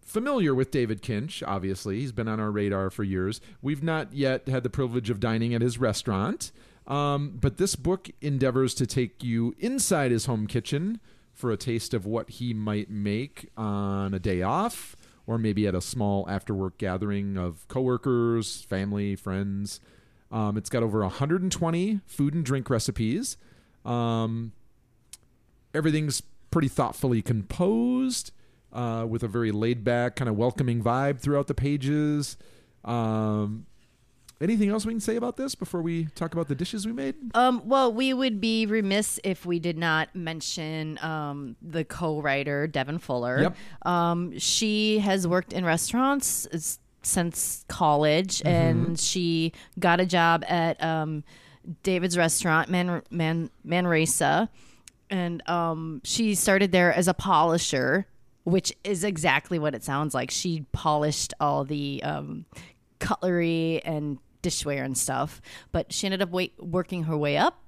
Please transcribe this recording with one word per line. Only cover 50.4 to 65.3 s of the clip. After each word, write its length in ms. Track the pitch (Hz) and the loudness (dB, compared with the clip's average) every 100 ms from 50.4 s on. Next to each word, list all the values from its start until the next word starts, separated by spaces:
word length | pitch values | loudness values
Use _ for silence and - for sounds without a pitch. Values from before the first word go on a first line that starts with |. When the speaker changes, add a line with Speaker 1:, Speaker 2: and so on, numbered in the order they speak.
| - | 2
Speaker 2:
at, 340 | 175 165 156 | 0 2 0
um, 420 | 165 160 156 151 - - - - - 160 | 0 0 -2 -4 -8 -18 -20 -20 -14 -6
David's 340 | - 185 180 175 | 0 2 2 4
restaurant, 500 | 165 151 180 160 156 | 4 4 4 4 4
Man-, 340 | 180 180 175 - | 2 2 -2 -4
Man-, 380 | 165 160 165 165 _ | -2 0 0 -4 _
Manresa. 840 | - 170 180 165 160 - 143 147 220 - - - - _ _ | -2 0 4 4 4 2 4 4 2 -4 -20 -20 -20 _ _
And, 380 | 190 175 170 - | -4 -2 -4 -2
um, 520 | 170 170 160 160 151 | 0 0 -2 -6 -8
she 300 | - - 226 | -6 0 2
started 380 | 202 - 196 196 | 2 4 6 6
there 200 | 180 175 | 6 6
as 140 | 131 180 | 6 2
a 80 | |
polisher, 920 | 180 196 170 165 165 - 135 131 165 196 - - _ | 2 4 4 6 4 2 0 2 2 0 -12 -20 _
which 280 | - 185 - - | 0 2 2 -6
is 220 | 196 196 | -4 -2
exactly 560 | 202 175 160 135 - 170 | -2 0 4 2 2 -2
what 120 | 151 | 0
it 120 | 127 | -2
sounds 300 | - 139 151 | -4 -2 0
like. 180 | 135 131 | -2 -4
She 340 | - 185 160 139 | -4 -2 -4 -4
polished 600 | - 160 151 147 143 - - | -4 0 2 2 0 -4 -2
all 260 | 147 143 | 0 0
the, 380 | 139 147 143 139 | -2 -4 -4 -4
um, 420 | 143 147 143 - - - - _ _ _ | -4 -6 -6 -10 -12 -18 -20 _ _ _
cutlery 840 | - - 180 175 170 165 165 160 | -4 0 2 2 2 2 0 0
and 340 | - 156 147 139 _ _ | -2 -4 -4 -6 _ _
dishware 420 | 180 - 151 139 | -4 -4 -4 -4
and 140 | 135 135 | -2 -4
stuff. 420 | - 131 151 | -2 -2 -4